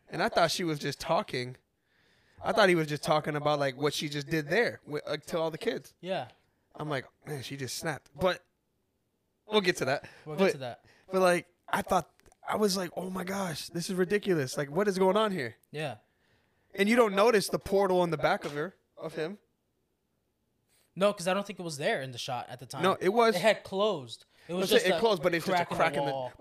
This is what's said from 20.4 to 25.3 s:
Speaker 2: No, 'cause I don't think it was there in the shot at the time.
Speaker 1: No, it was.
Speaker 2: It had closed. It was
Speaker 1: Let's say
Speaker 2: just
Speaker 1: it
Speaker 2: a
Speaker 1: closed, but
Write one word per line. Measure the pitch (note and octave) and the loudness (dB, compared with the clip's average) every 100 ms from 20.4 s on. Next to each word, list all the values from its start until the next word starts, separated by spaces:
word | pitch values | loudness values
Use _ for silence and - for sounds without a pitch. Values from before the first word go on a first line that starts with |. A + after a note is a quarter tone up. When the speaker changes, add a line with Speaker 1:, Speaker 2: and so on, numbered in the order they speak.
| _ _ _ _ _ E3+ | _ _ _ _ _ 0
Speaker 2:
No, | G3+ | 2
'cause | G3+ F3 | 2 -2
I | |
don't | F#3+ G3 | -2 -2
think | F#3+ | -8
it | |
was | E3+ C#3+ | -10 -4
there | F#3 G3+ | -2 -2
in | C3 | -4
the | A#2+ | -8
shot | - B2 - | -6 -6 -8
at | B2+ | -14
the | B2+ | -12
time. | C#3 | -2
Speaker 1:
No, | F3+ - | 0 2
it | F3+ | 2
was. | A3+ A3+ F3+ | 4 4 4
Speaker 2:
It | |
had | A3 - | 2 2
closed. | - F#3+ G#3+ E3+ A#2+ - _ _ - | -2 -2 -2 -2 -8 -16 _ _ -8
It | |
was | F3+ G3 | -4 2
Speaker 1:
Let's | G#3+ | 4
say | F3+ | 4
Speaker 2:
just | E3+ | 2
Speaker 1:
it | |
Speaker 2:
a | |
Speaker 1:
closed, | A3+ F#3 | 2 2
but | E3+ | 2